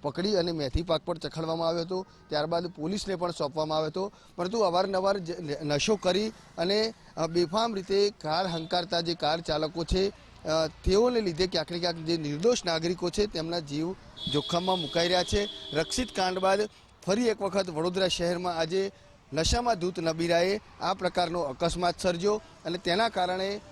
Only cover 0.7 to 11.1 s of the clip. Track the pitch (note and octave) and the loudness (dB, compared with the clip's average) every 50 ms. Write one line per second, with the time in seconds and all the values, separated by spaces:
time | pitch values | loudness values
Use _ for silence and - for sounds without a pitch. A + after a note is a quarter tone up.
0.7 | - D#3 E3+ F3+ E3+ D#3 - - F3 D#3 - D#3 - D#3+ E3 D#3+ E3 E3 E3 E3 | -2 -2 0 0 0 -2 0 -4 -6 -6 -6 -8 -6 -6 -4 -4 -2 -2 0 0
1.7 | E3+ E3+ E3 E3 F#3 F#3 F#3+ - - - - - D3+ D3+ D3 D#3+ E3+ E3+ F3 F3 | 0 0 -2 -4 -4 -6 -6 -8 -14 -20 -12 -4 -2 -2 0 0 0 -2 -2 -4
2.7 | F3+ - D3 D#3+ F#3+ G#3 - G3+ F#3+ E3+ F3 F3 E3 - D#3+ C#3+ B2+ D3+ D#3 D#3 | -8 -6 -4 -4 -4 -4 -4 -4 -4 -2 -2 -4 -2 -2 -4 -4 -2 -2 -2 0
3.7 | D#3 D#3 D#3 D#3 D#3 F#3+ F#3+ G3+ - - - - - - F3 F3+ G3+ A#3 G#3+ F#3 | 0 0 0 0 -2 -4 -6 -6 -6 -14 -20 -20 -8 -6 -4 -2 2 2 2 4
4.7 | E3 F3 F#3+ G3 G3 F#3 F#3 G3 G3+ G3+ F3+ D#3+ F3 - F3+ D3 C#3+ C#3+ D#3+ D3 | 4 4 2 4 2 2 2 2 2 2 -2 -6 -8 -6 -4 -6 -6 -4 -2 0
5.7 | D3 C#3+ - - A3 G3 - F#3 F3+ F#3+ G#3+ A3 A3 - - - - - E3+ F3+ | 0 0 2 2 0 2 2 0 2 2 0 -2 -4 -8 -20 -16 -4 -2 0 0
6.7 | G3 G#3+ A3 A3+ A3+ - - - - - D#3+ E3 E3 F3 F3 D#3+ E3 G#3+ A3+ A#3 | 2 2 0 0 -4 -8 -20 -16 -4 -4 -2 0 2 2 2 2 2 0 0 0
7.7 | A3 G3 F#3 - G3 G3 G3+ G3+ G#3 - - D#3 D#3 E3 F#3+ F#3 E3 E3 D#3+ D#3+ | -2 -4 -4 0 2 2 2 2 0 -4 -4 -2 0 0 0 0 -2 -4 -4 -2
8.7 | - F3+ F3+ F3 F3+ E3+ E3+ E3 E3+ E3+ - D3 D#3 E3+ E3 - D#3 D3+ D#3 D#3 | -2 -2 -2 0 -2 -2 0 0 -2 0 0 0 0 0 0 -2 -2 0 0 -2
9.7 | - E3 E3+ - - F#3 F#3+ G3 - - - - - - - - D#3 D#3+ D#3+ D#3+ | -2 -4 -2 0 2 2 2 0 -2 -6 -20 -20 -20 -12 -4 0 2 2 2 0
10.7 | - - - - F#3 G3+ A3+ B3 | -2 -2 0 2 4 6 6 4